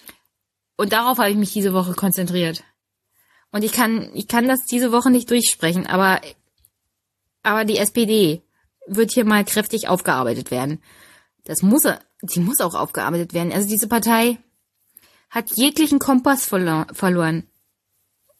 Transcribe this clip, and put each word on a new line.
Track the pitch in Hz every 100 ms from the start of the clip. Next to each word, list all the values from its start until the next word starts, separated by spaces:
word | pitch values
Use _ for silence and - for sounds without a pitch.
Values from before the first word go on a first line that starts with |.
| - - _ _ _ _ _ -
Und | 202
darauf | 220 247 247
habe | 202
ich | 208
mich | 196
diese | 214 196
Woche | 185 180
konzentriert. | 175 196 180 180 180 165 160 - _ _ _ _ _ _ _ _
Und | 208
ich | 214
kann, | 240 226 226 -
ich | - 208
kann | 233 247
das | 262 -
diese | 240 247
Woche | 240 254
nicht | 247 233
durchsprechen, | 240 - - 165 180 -
aber, | 185 190 185 147 - _ _ _ _ _ _ _ _ _ _
aber | 220 214
die | 214 -
S | 208
P | 240
D | 214 220 175 160 - _ _ _ -
wird | 202 226
hier | 254
mal | 214 214
kräftig | 202 214 214 226 -
aufgearbeitet | 180 - 131 120 113 127
werden. | 123 139 156 - _ - _ _ _
Das | - 160
muss, | 190 277 285 - - _
die | 185 175
muss | 175 294
auch | 185
aufgearbeitet | 80 147 - 107 170 170
werden. | 170 170
Also | 190 202
diese | 208 214
Partei | 233 226 226 233 233 _ _ _ _ _ _ _ _ _
hat | 233 226
jeglichen | - 277 302 302 277
Kompass | 277 254 285 269
verlo-, | - 190 175 156 -
verloren. | - 190 175 160 165 - _ _ _ _ _ _ _ _